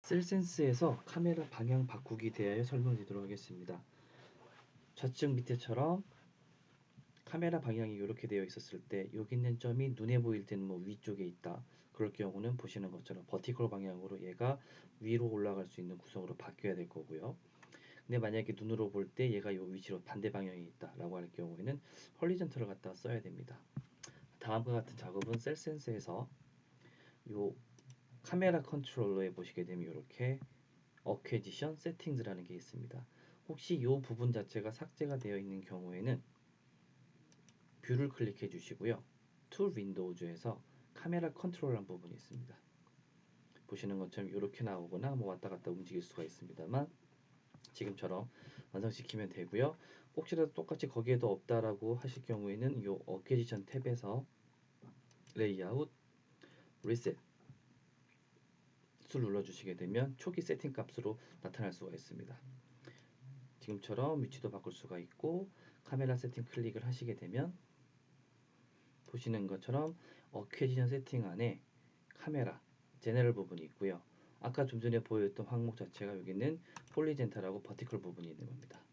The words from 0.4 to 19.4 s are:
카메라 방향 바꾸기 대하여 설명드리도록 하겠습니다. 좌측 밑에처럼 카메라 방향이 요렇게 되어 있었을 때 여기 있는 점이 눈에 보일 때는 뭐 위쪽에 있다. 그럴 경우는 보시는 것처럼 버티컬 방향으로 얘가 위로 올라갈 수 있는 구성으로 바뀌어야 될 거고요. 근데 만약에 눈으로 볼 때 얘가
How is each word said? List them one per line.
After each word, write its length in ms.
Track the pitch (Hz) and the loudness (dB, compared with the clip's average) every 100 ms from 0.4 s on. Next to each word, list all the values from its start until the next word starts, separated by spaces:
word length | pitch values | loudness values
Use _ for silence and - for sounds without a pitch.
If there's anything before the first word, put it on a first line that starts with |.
| 175 - 139 123 160 123 - | 4 6 6 8 6 4 -2
카메라 420 | 170 170 165 143 | 4 4 4 0
방향 380 | - 117 131 131 | 0 4 6 4
바꾸기 460 | - - 110 113 | -2 -4 -2 -2
대하여 300 | 110 101 104 | 2 2 4
설명드리도록 600 | 120 131 123 113 98 101 | 2 4 4 4 2 -4
하겠습니다. 600 | 98 101 - 90 90 87 - - - - - - - - - - - | -2 -6 -8 -10 -8 -8 -10 -20 -20 -20 -20 -20 -20 -20 -20 -20 -20
좌측 380 | - 131 - 147 | -2 -2 2 4
밑에처럼 720 | 127 123 120 120 117 151 185 - - - _ - - - - _ - - - | 4 2 -2 0 2 4 4 0 -16 -20 _ -20 -20 -20 -20 _ -20 -20 -20
카메라 360 | - 165 170 165 | -6 2 4 4
방향이 380 | 127 113 110 104 | 2 2 0 0
요렇게 300 | 101 113 95 | -2 -2 2
되어 160 | 101 | 2
있었을 360 | 95 98 - 90 | 2 -6 -10 -10
때 260 | - 98 95 | -2 -2 -2
여기 200 | 107 107 | -4 0
있는 240 | 123 120 120 | 2 4 2
점이 360 | 120 120 135 117 | 2 2 2 2
눈에 240 | 110 123 | 4 6
보일 260 | 117 107 98 | 6 2 0
때는 200 | 101 95 | -2 -2
뭐 120 | 90 | -2
위쪽에 400 | 95 104 - 101 | -4 -6 -6 -2
있다. 400 | 90 87 85 123 - - - | -4 -4 -8 -8 -10 -18 -20
그럴 200 | - 107 | 0 0
경우는 440 | - 98 95 113 123 | 2 -2 0 0 0
보시는 340 | - 104 95 | -2 -6 -6
것처럼 340 | 90 - 90 - | -8 -8 -10 -4
버티컬 440 | - - 123 113 | -2 -2 0 0
방향으로 500 | 98 98 90 95 95 | 0 -4 -4 -6 -6
얘가 400 | 92 90 123 139 - - - - | -8 2 2 2 -4 -20 -20 -8
위로 260 | 110 120 117 | 2 4 4
올라갈 400 | 107 104 98 90 | 2 2 0 -4
수 120 | - | -6
있는 160 | 90 87 | -8 -8
구성으로 400 | - 98 90 87 | -8 -8 -6 -8
바뀌어야 380 | - - 101 | -10 -4 -2
될 140 | 90 87 | -2 -4
거고요. 480 | 80 76 78 110 - - - - - - - - | -8 -8 -6 -6 -8 -14 -20 -20 -20 -20 -16 0
근데 120 | 120 | 2
만약에 360 | 110 110 107 101 | 2 2 0 -2
눈으로 340 | 107 110 104 | 0 2 2
볼 180 | 101 98 | 2 -2
때 240 | - 127 | 2 4
얘가 220 | 101 | 4